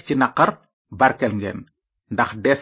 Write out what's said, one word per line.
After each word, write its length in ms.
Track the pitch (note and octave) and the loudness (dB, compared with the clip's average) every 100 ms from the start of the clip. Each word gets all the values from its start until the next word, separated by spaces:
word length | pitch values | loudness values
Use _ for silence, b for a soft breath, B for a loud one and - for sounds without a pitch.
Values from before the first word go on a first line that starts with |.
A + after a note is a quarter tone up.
| - | -4
ci 80 | C3+ | 0
naqar, 340 | B2+ - D3 - _ _ _ | 2 2 0 0 _ _ _
barkel 400 | G2 C3 B2+ B2 | 0 0 2 -2
ngeen, 240 | G#2 G2 G2 - _ _ _ - | -2 -6 -8 -14 _ _ _ -8
ndax 200 | G#2 A#2 A2+ | -4 -4 -2
dees 240 | G2+ C#3 | 0 0